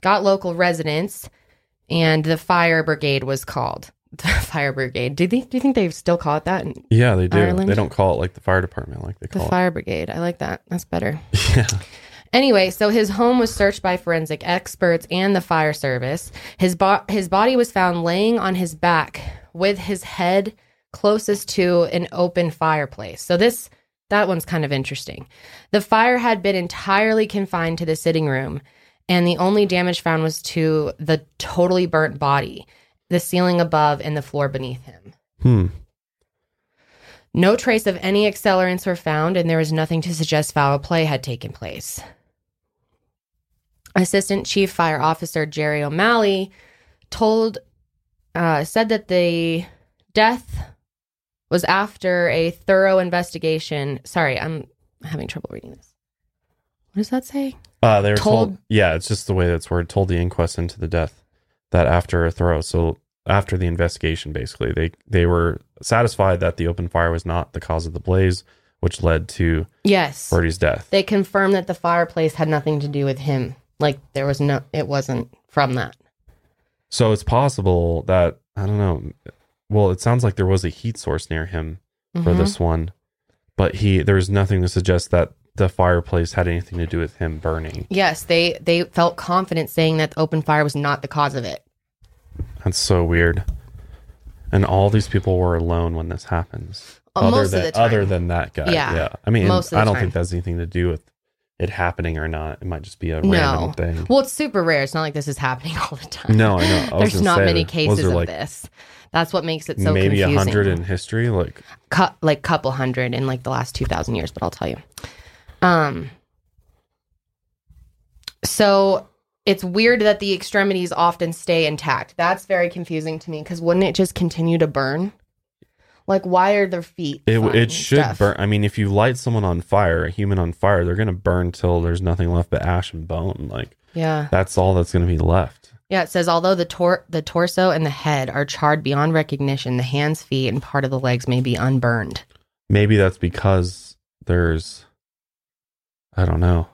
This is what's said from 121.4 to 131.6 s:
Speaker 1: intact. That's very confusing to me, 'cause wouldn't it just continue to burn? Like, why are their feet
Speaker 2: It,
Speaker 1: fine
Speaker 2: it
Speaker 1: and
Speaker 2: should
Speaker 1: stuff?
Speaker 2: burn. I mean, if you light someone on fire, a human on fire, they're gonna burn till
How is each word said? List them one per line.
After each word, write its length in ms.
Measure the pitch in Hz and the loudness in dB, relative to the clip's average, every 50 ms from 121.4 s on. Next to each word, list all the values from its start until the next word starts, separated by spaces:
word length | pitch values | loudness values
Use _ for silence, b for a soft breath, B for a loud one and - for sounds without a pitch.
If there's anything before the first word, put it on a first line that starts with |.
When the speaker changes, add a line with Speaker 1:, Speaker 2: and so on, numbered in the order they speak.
| - - 175 165 165 | -2 0 0 2 2
Speaker 1:
intact. 480 | 151 151 147 - 147 131 104 - - - | 0 -2 -4 -2 -2 -2 -2 -2 -8 -6
That's 300 | - 170 175 185 185 - | -2 0 0 0 -2 -2
very 220 | _ 196 180 175 170 | _ 0 0 0 0
confusing 500 | 175 180 170 - 170 156 156 160 160 160 | -2 -8 -10 -6 -6 -6 -4 -6 -8 -8
to 100 | - - | -10 -10
me, 120 | 160 151 151 | -10 -10 -8
'cause 180 | - 180 170 | -10 -10 -4
wouldn't 240 | 165 165 170 180 196 | 0 0 2 2 2
it 100 | 185 175 | 0 2
just 200 | - 190 180 - | 0 0 0 0
continue 440 | - 180 170 - - 165 165 170 165 | -2 -2 -2 -2 0 0 2 2 2
to 80 | 165 | 2
burn? 460 | 151 143 139 135 131 139 156 180 202 - _ _ _ _ _ _ _ _ _ b b b b b b b b b | 0 0 -2 -2 -2 -2 -4 -6 -6 -8 _ _ _ _ _ _ _ _ _ b b b b b b b b b
Like, 180 | - 196 190 190 | 0 0 0 0
why 280 | 185 180 180 185 196 208 | 2 2 4 4 4 4
are 140 | 208 202 | 2 2
their 160 | 190 180 175 170 | 0 0 -6 -8
feet 400 | - _ - 175 147 143 - _ | -8 _ -8 -6 -6 -6 -4 _
Speaker 2:
It, 120 | - 110 113 | 0 2 2
Speaker 1:
fine 140 | 110 107 - | 2 4 4
Speaker 2:
it 80 | 110 117 | 4 2
Speaker 1:
and 80 | 113 - | 2 0
Speaker 2:
should 260 | - - - - 143 | -6 -2 2 2 2
Speaker 1:
stuff? 200 | 151 101 87 - | 2 2 0 2
Speaker 2:
burn. 180 | 104 101 95 - | 2 2 2 2
I 80 | 98 | 0
mean, 180 | 101 107 104 104 | 0 2 2 2
if 140 | 104 - - | 0 0 0
you 100 | 107 98 | 0 2
light 300 | 98 101 107 127 127 127 | 4 4 4 2 2 -2
someone 260 | - 127 117 113 101 | -4 -2 0 0 0
on 160 | 92 87 85 | 0 0 -2
fire, 440 | 87 _ - 98 104 87 82 82 80 | -2 _ 2 2 4 4 2 0 0
a 40 | 80 | -2
human 280 | 85 - 104 98 101 92 | -4 -4 -2 0 2 0
on 140 | 87 85 85 | 0 -2 -2
fire, 320 | _ - 98 101 90 85 | _ 2 2 2 4 2
they're 100 | 87 87 | 0 0
gonna 180 | 95 110 107 90 | 0 0 -2 -2
burn 400 | 90 98 - 87 87 87 87 87 | -2 0 0 0 2 0 -2 -4
till 280 | - | -2